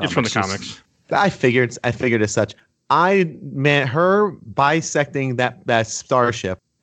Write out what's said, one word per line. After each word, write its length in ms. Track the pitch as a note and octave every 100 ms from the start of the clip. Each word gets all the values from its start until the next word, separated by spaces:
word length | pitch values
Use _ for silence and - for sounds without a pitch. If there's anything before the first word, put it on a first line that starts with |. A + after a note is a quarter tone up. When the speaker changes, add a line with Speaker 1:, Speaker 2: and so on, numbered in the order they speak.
Speaker 1:
It's 120 | A#2
from 100 | - A2+
the 40 |
Speaker 2:
comics. 220 | A2+ F#2+ G2
Speaker 1:
comics. 240 | - - _ _ _
Speaker 3:
I 180 | D#3 G3
figured, 480 | - C3 A#2+ B2 -
I 80 | B2
figured 300 | A#2+ B2+ A#2
as 100 | G#2+
such. 240 | - G#2 - _ _ _
I, 400 | C#3+ F3 G3 F3 -
man, 460 | C#3+ C#3 C#3+ C#3+ C3
her 440 | C3 F3+ G3 G#3 C3+ -
bisecting 880 | G2+ C#3 D#3+ - D#3 C#3+ C#3+ C3+ B2
that, 280 | B2 A#2+ -
that 200 | A#2 A2
starship 720 | - - C3 A#2+ A2+ F#2+ F#2 _ _